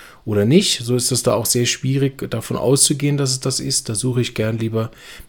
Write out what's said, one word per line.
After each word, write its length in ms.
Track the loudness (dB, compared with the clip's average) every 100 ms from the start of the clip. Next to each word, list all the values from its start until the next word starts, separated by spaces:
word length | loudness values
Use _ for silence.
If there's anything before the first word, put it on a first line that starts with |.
| -20 -12 -2
oder 180 | 2
nicht. 380 | 6 6 4 -2
So 120 | -2 -2
ist 160 | 0
es 100 | 0
da 140 | 0 0
auch 100 | 0
sehr 220 | 0 0
schwierig, 640 | -2 -2 0 0 -2 -6
davon 260 | -6 -4 -2
auszugehen, 580 | 2 4 4 2 0 0
dass 140 | -2
es 120 | -2
das 180 | -4 -4
ist. 300 | -2 -4 -4
Da 60 | -4
suche 260 | 0 0
ich 120 | -2
gern 240 | -2 -2 0
lieber 320 | -2 -2 -4 -8 -20 -20